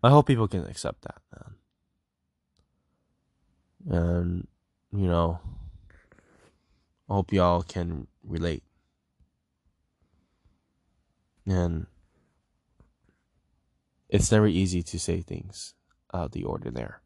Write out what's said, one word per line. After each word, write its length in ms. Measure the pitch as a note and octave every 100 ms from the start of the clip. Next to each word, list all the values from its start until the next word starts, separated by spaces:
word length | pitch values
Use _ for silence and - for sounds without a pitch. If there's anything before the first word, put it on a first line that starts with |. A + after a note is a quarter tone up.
I 60 | A#2+
hope 180 | D3 C#3+
people 180 | B2+ A2
can 180 | F#2+ C2
accept 360 | - - -
that, 180 | - - _ - - - _ _ _ _ _ _ _ _ _ _ _ _ _ _ _ _ _ _ _ _ _ _ F#3
man. 100 | F2
And, 480 | E2+ F2 F2 F2+ - _ _ _ _
you 160 | G2+ F#2+
know, 320 | E2+ E2+ E2 - - - - - - _ - _ _ - _ _ _ _ _ _
I 60 |
hope 180 | G2+ F#2
y'all 300 | G2 F2 F2
can 460 | E2 F#2+ E2+ D#2+ - _
relate. 400 | - E2 E2+ D#2 _ _ _ _ _ _ _ _ _ _ _ _ _ _ _ _ _ _ _ _ _ _ _ _ _ _ _ _ -
And 400 | F#2 F2 E2 E2 _ _ _ _ _ _ _ _ _ - _ _ _ _ _ _ _ _ _ _ _ _
it's 240 | G2+ -
never 160 | A2 G#2+
easy 340 | F2 F#2+ F2+
to 160 | E2+ F2
say 220 | - E2+
things 540 | E2 E2 F#2+ - - _ _ _ _
out 120 | F#2
of 80 | D#2+
the 100 | -
ordinary. 520 | - - - B1 A1 -